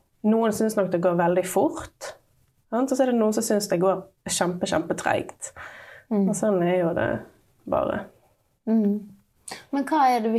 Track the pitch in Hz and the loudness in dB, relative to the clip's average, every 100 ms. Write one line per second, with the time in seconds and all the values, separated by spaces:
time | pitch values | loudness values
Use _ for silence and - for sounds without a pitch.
0 | _ _ 214 226 226 214 220 214 185 175 | _ _ 2 2 2 0 0 0 0 2
1 | 180 175 175 180 180 190 311 - - _ | 2 2 2 2 0 0 0 -2 -14 _
2 | - - _ _ _ _ _ 226 269 262 | -18 -18 _ _ _ _ _ -2 0 2
3 | 254 240 214 220 220 208 196 170 190 185 | 2 4 2 0 0 -2 0 2 2 0
4 | - _ - - 180 180 190 - - - | -6 _ -8 -2 -2 -2 -2 -2 -2 -4
5 | - - - - - - - - - - | -2 -2 -4 -14 -18 -16 -18 -20 -20 -20
6 | _ 208 196 208 220 190 175 180 170 170 | _ 0 2 2 0 2 2 2 0 0
7 | - - - _ _ _ - 65 - - | -2 -4 -8 _ _ _ -4 -2 -2 -4
8 | 202 _ _ _ _ _ - 226 202 208 | -8 _ _ _ _ _ 0 2 2 0
9 | - - _ _ - - - 277 277 311 | -6 -20 _ _ -18 -18 -6 -6 0 2
10 | 262 247 220 | 4 2 0